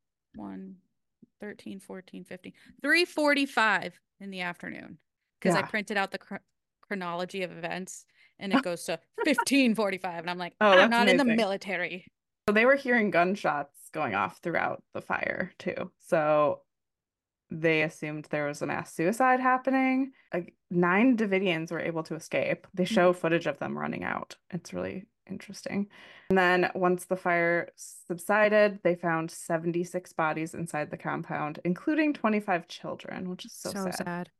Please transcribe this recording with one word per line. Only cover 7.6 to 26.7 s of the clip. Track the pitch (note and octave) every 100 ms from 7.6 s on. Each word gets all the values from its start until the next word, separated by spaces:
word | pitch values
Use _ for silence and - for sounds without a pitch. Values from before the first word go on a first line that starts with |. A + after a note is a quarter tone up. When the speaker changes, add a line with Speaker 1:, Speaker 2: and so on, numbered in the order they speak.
| E3 F3 F#3 - - _ _ -
Speaker 1:
and | G3
it | B3
Speaker 2:
<laughs> |
Speaker 1:
goes | F3+ E3+
to | - E3 _ -
fifteen | G4+ C4+ - C#4 B3
forty-five, | A3 G3+ F#3 F#3 E3+
and | F3
I'm | F3+
like, | F3 -
Speaker 2:
Oh, | G#3+
Speaker 1:
"I'm | F#3
Speaker 2:
that's | A3
Speaker 1:
not | - G#3
in | C4
the |
Speaker 2:
amazing. | B3 A3+
Speaker 1:
military." | G3 G3 F#3+ F3+ F3 F3+ - _ _ _ -
Speaker 2:
So |
they | G#3 B3
were | C#4
hearing | C4 A#3+ G#3
gunshots | E3+ F3+ G3 - D3 C#3+ - -
going | D#3+ C#3
off | G2 F#2+ -
throughout | F3 F2+ F2 - _
the | -
fire, | - - - - F3+ -
too. | - - F#3+ _
So | - E3 D3+ D3+ D3 - _ _ _ _ _ _ _ _ -
they | E3 E3 D#3
assumed | D#3 - D#3 D3+ D3
there | D3+ D3
was | D3
a | D3
mass | D3+ -
suicide | - E3+ A3+ C4 B3+
happening. | B3+ B3+ C4 C4 C4 C4 C4+ - _
Like, | F3 F3 - -
nine | F3 F3 F#3+ B3+ A3+
Davidians | G#3+ F#3+ G3 D#3+ E3
were | D#3+
able | E3 E3
to | D#3 D#3+
escape. | - C#3+ - E3+ -
They | F3+
show | F3+ G#3+ F3+
Speaker 1:
Mm-hmm. | F3+
Speaker 2:
footage | E3 E3 E3
of | C#3
them | C#3+ D3
running | D3+ -
out. | - - - - _
It's | F3 -
really | F3+ F3+ F#3+ G3 _ -
interesting. | F#3+ - G3 - G3 G3+ - - - -
And | F#3+
then | F3+ F3+ F3